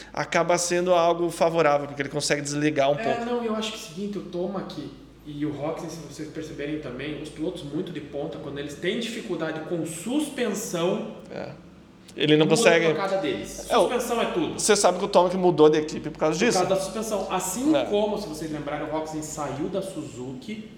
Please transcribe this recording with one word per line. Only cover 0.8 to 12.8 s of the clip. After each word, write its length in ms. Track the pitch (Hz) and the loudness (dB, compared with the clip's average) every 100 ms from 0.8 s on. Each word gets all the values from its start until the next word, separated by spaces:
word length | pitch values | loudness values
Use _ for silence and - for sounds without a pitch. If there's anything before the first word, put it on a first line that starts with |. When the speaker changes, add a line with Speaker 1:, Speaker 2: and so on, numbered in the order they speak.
| 180 | 4
Speaker 1:
algo 360 | 175 170 170 175 | 6 6 4 0
favorável, 580 | 160 170 165 151 143 143 | 2 2 4 4 4 0
porque 120 | 135 | -6
ele 80 | 143 | -4
consegue 320 | 151 - 147 | -2 0 0
desligar 460 | 143 147 147 139 135 | -2 0 2 4 2
um 20 | |
Speaker 2:
É, 80 | 147 | 2
Speaker 1:
pouco. 220 | 233 233 | 0 -2
Speaker 2:
não, 180 | 233 240 | -2 -2
eu 120 | 226 220 | -2 -2
acho 160 | 214 | -4
que 60 | - | -6
é 20 | |
o 20 | - | -10
seguinte, 240 | 170 202 190 | -8 -6 -6
o 40 | |
Tomac 520 | - 175 190 196 151 156 131 - - - 151 | -6 -4 -4 -4 -8 -8 -12 -14 -20 -20 -14
e 180 | 147 | -4
o 60 | 147 | -4
Roczen, 400 | 120 147 165 170 | -2 -4 -6 -8
se 80 | 165 143 | -10 -12
vocês 200 | - 156 | -12 -10
perceberem 500 | 160 - 139 147 151 | -10 -10 -8 -6 -6
também, 420 | 131 123 147 147 | -6 -8 -8 -8
os 80 | 151 | -10
pilotos 360 | - 165 170 | -8 -6 -6
muito 260 | 143 151 175 | -6 -6 -6
de 100 | 156 | -8
ponta, 380 | 147 143 156 - | -8 -8 -8 -8
quando 200 | 143 135 | -10 -8
eles 140 | 147 | -10
têm 260 | - 175 233 | -6 -2 -2
dificuldade 580 | 226 233 185 165 160 151 - | -4 -6 -6 -4 -4 -6 -4
com 160 | 170 | -4
suspensão, 1300 | 151 - 220 285 277 - 226 185 - 170 170 208 - - - | -4 -6 -2 -2 -2 -2 -2 -2 -4 -2 0 0 -4 -12 -12
Speaker 1:
É. 140 | - - - - - - - - - | -10 -10 -12 -18 -20 -20 -20 -14 0
Ele 180 | 147 151 | 4 6
não 100 | 156 | 6
Speaker 2:
Muda 80 | |
a 40 | 156 | 6
Speaker 1:
consegue. 300 | 185 170 | 6 6